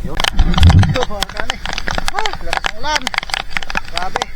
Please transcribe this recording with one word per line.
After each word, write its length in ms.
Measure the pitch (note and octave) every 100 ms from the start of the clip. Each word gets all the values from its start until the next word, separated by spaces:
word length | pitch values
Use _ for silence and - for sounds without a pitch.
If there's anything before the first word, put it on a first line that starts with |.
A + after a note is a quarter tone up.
Yun. 160 | - E3+ - - - - - - - -
Ito, 160 | -
mga 160 | G3+ -
kani. 280 | - - - - - - - -
Ah, 240 | F4+ G4+ -
lakas 240 | - - -
ng 40 | E4+
ulan. 220 | C#4+ D4 C4 - - - - - - - -
Grabe. 300 | - F#5 - -